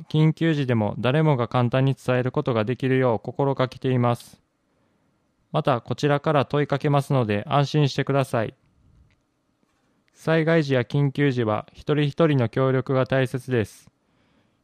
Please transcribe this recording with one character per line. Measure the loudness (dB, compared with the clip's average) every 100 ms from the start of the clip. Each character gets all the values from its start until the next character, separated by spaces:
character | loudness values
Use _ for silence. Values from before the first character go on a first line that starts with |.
| -4
緊 | 2 2
急 | 2 0
時 | 0 0
で |
も | 0 0 -2
誰 | -2 2
も | 2 0
が | 0
簡 | 0 0
単 | 2
に | 0
伝 | 0 -2 -2
え |
る | 0
こ | -2
と | -2
が | -2
で | -2 -2
き | 0
る | 2
よ | 2 0
う |
心 | -4 -2 -2
が | 0 -4
け | -2
て | -2
い | 0
ま | 0 -2
す。 | -6 -20 _ _ _ _ _ _ _ _ _ _ _
ま | -4
た | 0 -2
こ | -2
ち | -4 0
ら | 0
か | 0
ら | 0
問 | 0 -2
い | -2
か | -2
け | 0
ま | 0
す | 0
の | 0 0
で | -2 0
安 | -2 0
心 | 2 0
し |
て | 0
く | -2
だ | 0
さ | 0 -2
い。 | -4 -8 _ _ _ _ _ _ _ _ _ _ _ _ _ _ _
災 | _ -2 0
害 | 2 0
時 | 2
や | 0
緊 | 0 0 0
急 | 0 0
時 | 0
は | -2 -2 -6
一 | -14 -4
人 | 0 0
一 | 2 2
人 | 4
の | 0
協 | 0 0
力 | 0 -2
が | -2 0
大 | 0 -2
切 | -4 -4
で | -2
す。 | -2 -6 -20 _ _ _ _ _ _ _